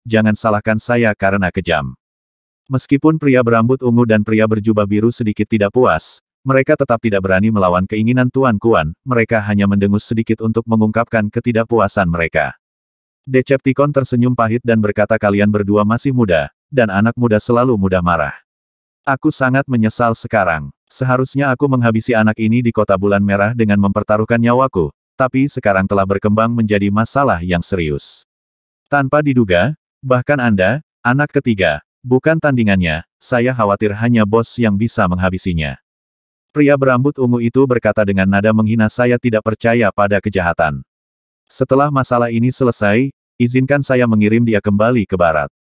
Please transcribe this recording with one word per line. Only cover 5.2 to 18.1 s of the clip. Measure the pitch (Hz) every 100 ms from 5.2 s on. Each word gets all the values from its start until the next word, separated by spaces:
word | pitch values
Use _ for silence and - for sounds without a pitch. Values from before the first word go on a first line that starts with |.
| 110 104
tidak | 104 113 101
puas, | 123 120 80 - - _ _
mereka | 131 135 135
tetap | 156 139 117
tidak | 117 98
berani | 95 95 110
melawan | 107 92 90
keinginan | 95 107 110 127 123
Tuan | 131 135 104
Kuan, | 117 98 78 -
mereka | 131 123 110 113
hanya | 104 104 101
mendengus | 101 101 104 -
sedikit | 113 117 110
untuk | 113 113
mengungkapkan | 113 110 110 113 117 113 104
ketidakpuasan | 120 123 110 - 117 101 - 90
mereka. | 85 82 78 67 - _ _ _ _ _ _ -
Decepticon | 131 - 135 135 131 143
tersenyum | 139 135 123 123
pahit | 123 113 120
dan | 117 113
berkata, | 104 104 101 110
"Kalian | 104 101 104
berdua | 104 98 104
masih | 104 117 143 123
muda, | 107 80 71 - _
dan | 139 110
anak | 95 113
muda | 120 120 104
selalu | - 120 131 110
mudah | 95 92
marah. | 87